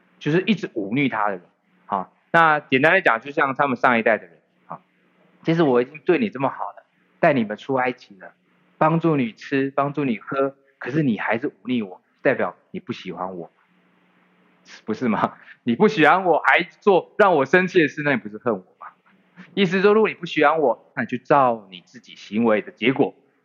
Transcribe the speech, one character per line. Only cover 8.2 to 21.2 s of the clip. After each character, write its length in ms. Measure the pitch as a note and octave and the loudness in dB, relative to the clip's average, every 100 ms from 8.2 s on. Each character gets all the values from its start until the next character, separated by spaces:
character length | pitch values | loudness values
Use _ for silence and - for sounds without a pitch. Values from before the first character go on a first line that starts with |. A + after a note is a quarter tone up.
了， 120 | F2 _ _ _ _ - | -20 _ _ _ _ 0
帮 220 | D#3 E3 | 0 2
助 160 | E3 D3 | 0 0
你 160 | A#2 | -2
吃， 380 | - - C3+ C3+ | -8 -6 -4 -2
帮 220 | C#3 C#3+ | -4 -4
助 120 | D3 | -4
你 140 | C#3 G#2 | -4 -4
喝， 380 | - C#3 C3+ - _ - | -6 -4 -4 -6 _ -16
可 120 | B2 | -6
是 120 | D3+ | -2
你 160 | C#3+ G2+ | -2 -2
还 200 | - A2 | -2 -4
是 100 | D3 | -6
忤 60 | - | -10
逆 180 | - B2 | -8 -6
我， 180 | G2 F2+ _ _ | -6 -12 _ _
代 120 | D3 | -2
表 220 | A2+ F#2 - _ | -2 -4 -8 _
你 80 | F3+ | -14
不 140 | - | -12
喜 200 | - - | -12 -12
欢 240 | F2+ F#2 F#2+ | -10 -10 -12
我， 140 | E3 _ _ _ _ _ _ _ _ _ _ _ - - | -16 _ _ _ _ _ _ _ _ _ _ _ -20 -14
不 100 | - | -10
是 140 | G#2+ B2 | -4 -2
吗？ 260 | F#2+ - - - - | 0 -2 -6 -20 -10
你 100 | B2 | -4
不 140 | A#2 G#3+ | 2 2
喜 180 | E3 D3+ | 4 4
欢 180 | F3+ | 4
我， 140 | F#3 C#3+ | 2 0
还 240 | - D3+ | 4 2
做 500 | F3 _ G#3 F3 - - | 0 _ 2 2 2 2
让 160 | G3+ | 4
我 100 | D#3+ | 4
生 220 | C3 F#3 F#3 | 4 2 4
气 160 | F3+ | 2
的 60 | C#3+ | 0
事， 140 | - | -2
那 80 | D3 | -2
你 40 | B2 | -2
不 120 | G#2 | -4
是 100 | G#2+ | -8
恨 160 | B2 | -4
我 220 | G2 - - | -4 -8 -20
吗？ 80 | - _ _ _ _ - - | -20 _ _ _ _ -20 -10
意 100 | - | -2
思 160 | F#3 F#3+ | -2 2
说， 100 | G3+ | 2
如 80 | G#3+ | 4
果 80 | G3+ | 2
你 60 | |
不 100 | C#3 | -2
喜 200 | E3+ D#3 | -8 0
欢 160 | D3 D#3+ | 2 2
我， 320 | C3+ A2+ _ | 0 -2 _
那 80 | - | -10
你 60 | A#2 | -6
就 100 | |
照 480 | B2 | -6